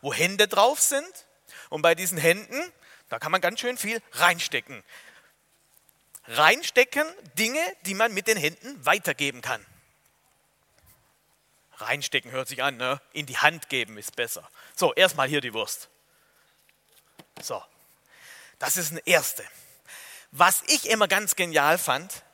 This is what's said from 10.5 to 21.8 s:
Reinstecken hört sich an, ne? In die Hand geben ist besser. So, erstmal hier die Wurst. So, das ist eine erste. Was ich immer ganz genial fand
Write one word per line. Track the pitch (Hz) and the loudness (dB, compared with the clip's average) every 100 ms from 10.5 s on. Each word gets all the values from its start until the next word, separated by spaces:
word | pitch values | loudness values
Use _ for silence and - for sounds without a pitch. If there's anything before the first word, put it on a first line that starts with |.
| _ _ _ _ _ _ _ _ _ _ _ _ - | _ _ _ _ _ _ _ _ _ _ _ _ -14
Reinstecken | 107 139 139 135 120 | -6 -4 -2 -4 -4
hört | 131 131 | -8 -8
sich | 131 | -2
an, | 135 123 | -4 -2
ne? | 127 139 _ | -4 -4 _
In | 156 143 | -12 -8
die | 123 | 2
Hand | 147 165 - | 2 2 -6
geben | 131 110 107 | -4 -4 -8
ist | - | -14
besser. | - 117 - - - - - | -8 -6 -8 -14 -20 -20 0
So, | 151 | 0
erstmal | 139 185 151 135 | 2 -2 0 -2
hier | 147 | -2
die | 127 | -4
Wurst. | 110 101 - - _ _ _ _ _ _ _ _ _ _ _ _ _ - - | -6 -6 -8 -14 _ _ _ _ _ _ _ _ _ _ _ _ _ -20 -14
So, | - 107 - _ _ _ _ - - - - _ | -10 -10 -12 _ _ _ _ -20 -20 -20 -20 _
das | 131 - | -4 -2
ist | 160 | -4
eine | 165 - | -6 2
erste. | 170 113 - 110 - - - _ - - - - | 2 2 -8 -12 -18 -20 -20 _ -20 -20 -20 -20
Was | 139 175 185 - | 4 4 4 0
ich | 190 - | -2 0
immer | 220 202 | 0 2
ganz | 190 208 - | 2 0 -2
genial | 180 156 143 | 2 2 4
fand | 175 | 2